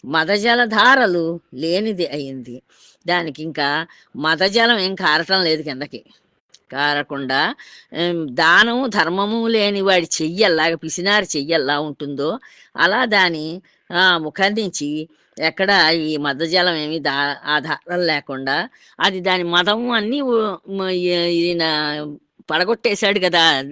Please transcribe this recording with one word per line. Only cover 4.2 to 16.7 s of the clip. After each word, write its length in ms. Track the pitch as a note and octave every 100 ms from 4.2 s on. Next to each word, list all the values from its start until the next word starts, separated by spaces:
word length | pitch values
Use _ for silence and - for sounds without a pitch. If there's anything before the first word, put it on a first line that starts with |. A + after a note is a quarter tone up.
| D3+ D#3+ F#3+ G#3+ A#3 A3+
ఏం 160 | F#3
కారటం 480 | F#3+ F3+ D3+ E3 F#3+
లేదు 200 | E3+ D#3
కిందకి. 420 | D3+ C3 C#3 A2+ _ _ _ _ _ - _
కారకుండా, 800 | C3 D3 D3 C#3+ C#3 C3 C3+ E3+ C#4+ - - _
ఏం, 320 | - F3 E3+ D3+
దానము 560 | B2 D#3+ F3+ A3+ A#3+ C4
ధర్మము 600 | G#3 D#3+ F#3 G#3 A3+ A3+
లేని 320 | A3+ G3+ G3+
వాడి 280 | G3 F#3 E3 -
చెయ్యి 200 | D#3+ F3
ఎలాగ, 320 | G#3 D#3+ E3
పిసినారి 520 | E3 D#3+ D#3+ F#3 G#3 F#3 D3+
చెయ్యి 160 | C#3+
ఎలా 280 | E3 C3+ D3
ఉంటుందో 580 | D3+ C#3+ C#3+ C#3 D3 G#3+ - - _ -
అలా 280 | E3+ A3
దాని, 580 | B3 G#3 F3+ D#3+ D#3 F3+ _ _ _
ఆ, 260 | F3 F#3 F3
ముఖం 260 | D3+ E3
నుంచి 640 | G3 G#3 G3+ - D3 D3+ D#3+ _ _ -
ఎక్కడ 500 | D#3 - G3 G3 D#3+
ఈ 220 | E3 D#3 D3+
మదజలం 580 | D3 C3+ E3 F3+ F3+